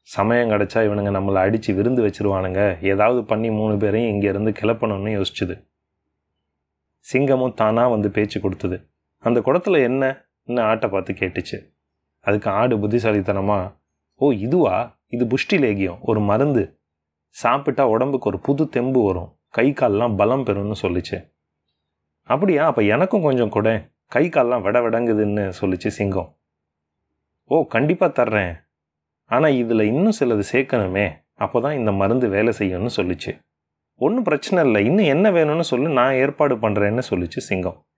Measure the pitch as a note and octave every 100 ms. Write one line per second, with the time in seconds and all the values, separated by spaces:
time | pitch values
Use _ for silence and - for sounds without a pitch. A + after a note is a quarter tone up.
0 | _ - G#2 A#2+ A#2+ G#2 G2+ A#2 A2 G#2
1 | G2+ G2 G2 G2 F#2+ A2+ G#2+ F#2+ A2+ B2+
2 | G#2+ G2 G#2 G2 F#2+ F#2 G2+ E2+ F#2+ G2
3 | G#2+ B2 A2 A2 A2+ G#2+ G#2+ G#2 G#2 G#2
4 | A#2 G2+ G2+ G2 G#2+ G#2+ G#2+ A2+ A#2 G2
5 | G#2 G#2 F#2 - F#2 F2+ _ _ _ _
6 | _ _ _ _ _ _ _ _ _ _
7 | - B2+ C#3 C3 B2+ - A2 A2+ B2 A2
8 | G#2 G2 G#2 G#2 F#2+ F#2 F#2 F2+ _ _
9 | _ _ A#2 A#2+ A2+ D#3+ F3+ F3 A#2+ C3+
10 | C3+ C3+ _ _ - A#2+ A2 A2 A2+ F#2+
11 | F#2 F#2+ F#2 F#2 F2 G2+ - _ _ _
12 | _ _ - G#2 G#2 G2+ B2 A2+ G#2 A#2
13 | A2+ G#2 F#2+ G2 G2 G2+ F#2 - _ _
14 | _ _ C#3+ A2 A2 F3 C3 F#2 B2 _
15 | _ B2 A#2+ C3 - F#3+ B2+ G2+ F#2+ F2
16 | - G#2+ G2+ G#2+ C#3+ C3 - _ _ _
17 | _ _ _ - - C3+ C#3+ B2+ C3+ A2
18 | C3 C3+ G#2+ F2+ - C#3+ D#3 B2+ B2 C3
19 | G#2 F2 E2+ _ _ - B2+ C#3 B2 G2+
20 | A#2+ G2 G#2 C3 B2+ G2+ G2+ G#2 F#2 F2
21 | - F#2 - _ _ _ _ _ _ _
22 | _ _ _ C3+ F#3+ D3+ D#3+ A#2+ G#2 -
23 | F#3+ G#3+ D#3 B2+ A2 G#2+ A2 A2+ - _
24 | _ - E3+ D3 B2 A#2+ F#2+ A#2+ A#2 A#2
25 | A#2+ G#2+ G#2 G#2 G2 F2+ F#2+ F2+ - -
26 | G2+ F#2+ - _ _ _ _ _ _ _
27 | _ _ _ _ _ D3+ D#3+ B2 D3 F3+
28 | F3 - A#2 G#2+ F2+ E2+ _ _ _ _
29 | _ _ _ A#2+ D#3 C3+ A#2 A2+ G#2+ C3
30 | G#3 G#3+ B2+ A2 G2 C3 C3 B2 F#2+ F#2+
31 | G2+ D2+ _ _ G2+ B2 B2+ D3 G#2+ G2
32 | G2 B2 A#2+ G2 A2+ G2+ G2+ F2+ A2+ A2
33 | F2+ F2 - - _ _ _ _ _ _
34 | C#3+ A#3+ G3+ D3+ - F#3 C#3 G#2+ G#2 F#3+
35 | F3 C#3+ G#3 E3+ D#3 D#3 E3 B2 D#3 C3+
36 | B2+ C3 C3+ C#3 D3 B2 A2 G2+ G2+ A2+
37 | B2+ F#2 F2 - - F#2+ F2 - _